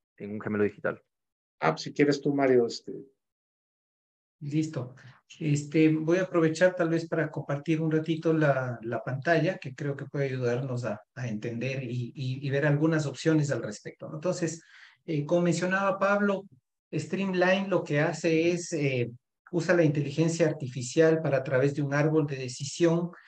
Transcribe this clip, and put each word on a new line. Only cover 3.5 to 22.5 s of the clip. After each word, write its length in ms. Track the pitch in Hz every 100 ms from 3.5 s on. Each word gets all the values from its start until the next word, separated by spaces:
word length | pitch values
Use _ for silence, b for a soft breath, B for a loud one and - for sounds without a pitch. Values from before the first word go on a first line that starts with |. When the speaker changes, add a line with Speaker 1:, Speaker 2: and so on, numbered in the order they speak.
| _ _ _ _ _ _ _ _ -
Speaker 3:
Listo. 540 | 147 151 156 135 120 b b b _ -
Este, 500 | 156 147 - 160 160
voy 280 | 156 156 185
a 60 |
aprovechar 520 | 185 175 160 160 185 180
tal 140 | 165
vez 180 | 165 165
para 240 | 165 147
compartir 500 | 156 - 143 165 160
un 100 | 160
ratito 420 | 156 151 160 165
la, 460 | 160 151 131 127 120
la 200 | 117 117
pantalla, 540 | - 139 170 165 160 185
que 160 | 139
creo 220 | 127 143 139
que 100 | 143
puede 200 | 147 135
ayudarnos 600 | 127 120 123 135 120 113
a, 160 | 104 - -
a 120 | 123
entender 560 | 107 120 117 127 135
y, 280 | 120 123 120 -
y, 300 | 127 131 143
y 40 |
ver 160 | 139 151
algunas 400 | 143 160 156 143
opciones 460 | 123 160 156 143
al 120 | 117
respecto, 460 | - - 120 - 127
¿no? 60 | 151
Entonces, 480 | 175 170 160 165 b b b b -
eh, 200 | 151 143
como 160 | 175
mencionaba 560 | 175 165 180 190 196 185
Pablo, 480 | 196 202 202 190 - - _ _ -
Streamline 760 | 160 - 185 196 180 180 190 196
lo 140 | 175
que 160 | - 147
hace 520 | 165 - 170 160 170
es, 220 | 175 170
eh, 380 | 165 139 127 120 - _ _ -
usa 240 | 175 156 175
la 80 |
inteligencia 640 | 156 147 139 - 165 - 156
artificial 720 | 143 123 135 120 160 160 160
para 160 | 156 131
a 60 |
través 300 | - 131 143
de 80 | 147
un 120 | 139
árbol 340 | 143 151 156 147
de 80 | 135
decisión 760 | 127